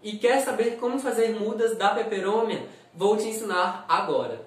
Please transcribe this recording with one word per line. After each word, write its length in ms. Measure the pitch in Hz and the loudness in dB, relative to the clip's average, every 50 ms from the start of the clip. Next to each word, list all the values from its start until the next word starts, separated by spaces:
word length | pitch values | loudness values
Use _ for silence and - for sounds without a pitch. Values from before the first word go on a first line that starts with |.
E 120 | - 214 214 | -8 -10 -6
quer 260 | 208 - 240 262 269 | 0 2 4 4 4
saber 400 | - 262 240 - 226 233 233 - | 2 0 0 0 0 0 0 -2
como 180 | 247 247 269 | -2 -2 -2
fazer 420 | - - 254 214 220 226 220 214 214 | -2 -2 0 2 2 2 2 2 -2
mudas 380 | 208 220 220 214 226 220 - | -2 -2 0 2 0 0 2
da 120 | 185 196 208 | 2 2 2
Peperomia? 760 | - 233 220 220 208 190 185 196 214 226 226 214 185 - - - - - - - | 2 2 -2 -2 -2 -2 0 0 2 2 2 0 -2 -6 -8 -12 -16 -20 -20 -20
Vou 240 | - 165 190 202 214 | -6 0 2 2 2
te 120 | 214 220 | 2 0
ensinar 580 | 220 220 220 220 202 185 180 185 180 - - - | -4 -4 -6 -4 -2 0 0 0 0 -2 -6 -2
agora. 540 | - - - - 160 143 127 - - - - - | 0 0 0 2 0 0 -2 -2 -2 -8 -10 -12